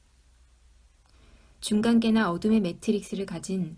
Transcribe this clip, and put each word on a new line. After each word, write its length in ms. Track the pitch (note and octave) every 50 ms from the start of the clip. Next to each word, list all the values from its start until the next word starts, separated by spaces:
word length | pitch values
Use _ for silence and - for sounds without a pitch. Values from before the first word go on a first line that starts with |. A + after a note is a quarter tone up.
| _ _ _ _ _ _ _ _ _ _ _ _ _ _ _ _ _ _ _ _ _ _ _ _ - - - - - - _ _
중간계나 720 | - - G#3+ G#3+ A3 A#3 A#3 A3+ A3+ A3+ A3 A3 G#3+ F3
어둠의 280 | E3+ F3 - G#3+ A3 A3
매트릭스를 640 | F#3+ E3+ E3+ - - A3+ G3+ G3+ F#3+ - G3+ F#3 G3
가진 520 | - F3 D#3+ - - F#3+ F#3+ E3+ D#3 E3+